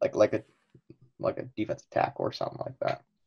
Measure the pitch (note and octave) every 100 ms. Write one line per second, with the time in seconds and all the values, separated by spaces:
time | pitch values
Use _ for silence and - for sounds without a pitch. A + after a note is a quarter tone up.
0 | - - G#2+ G#2+ - _ _ - _ -
1 | - - - - C3 - G#2+ - - -
2 | - - G1+ - - - - - - -
3 | - _